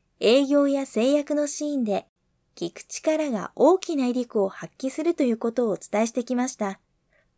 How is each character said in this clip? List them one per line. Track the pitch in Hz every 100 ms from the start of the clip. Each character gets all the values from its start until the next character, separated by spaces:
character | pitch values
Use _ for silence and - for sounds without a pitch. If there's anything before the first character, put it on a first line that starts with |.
| _ _
営 | 202 254 277
業 | 285 277
や | 277 277
制 | 214 254
約 | 294 285
の | 294 294
シ | - 294
ー | 285
ン |
で、 | 214 196 - _ _ _ _ -
聞 | 170
く | -
力 | - - 320 311 302
が | 226 -
大 | - 277 370
き | - 302
な | 247
威 |
力 | 247 240 220
を | 190
発 | - 170 -
揮 | 262
す | -
る | 320
と | 339
い | 254
う | 226
こ | 233
と | 233 233
を |
お | 180
伝 | - 208
え | 226
し |
て | 262
き | 240 247
ま | 254
し | -
た。 | 202 190 _ _ _ _ _